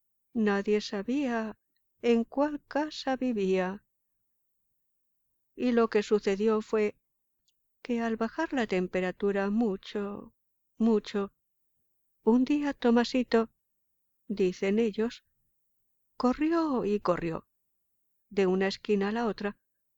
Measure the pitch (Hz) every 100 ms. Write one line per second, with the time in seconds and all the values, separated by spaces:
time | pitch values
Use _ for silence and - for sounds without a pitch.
0 | _ _ _ 240 214 202 196 208 - 208
1 | 196 269 269 233 220 - _ _ _ _
2 | 240 233 226 - 294 294 - 285 302 -
3 | - 262 254 226 190 190 180 202 _ _
4 | _ _ _ _ _ _ _ _ _ _
5 | _ _ _ _ _ - 247 233 226 214
6 | 208 208 208 196 220 220 220 220 208 -
7 | _ _ _ _ _ _ _ _ - 233
8 | 233 226 226 - 330 285 220 185 180 185
9 | 185 180 202 196 196 208 233 190 - 208
10 | 202 202 - _ _ _ _ - 220 214
11 | - 208 196 - _ _ _ _ _ _
12 | _ _ - 240 254 294 294 277 240 233
13 | 240 254 247 226 226 _ _ _ _ _
14 | _ _ - 202 185 185 196 208 226 202
15 | 226 - _ _ _ _ _ _ _ _
16 | _ - 247 254 302 330 320 254 196 208
17 | 208 170 170 160 - _ _ _ _ _
18 | _ _ _ 202 190 185 196 - - 208
19 | 196 220 233 190 208 - _ _ _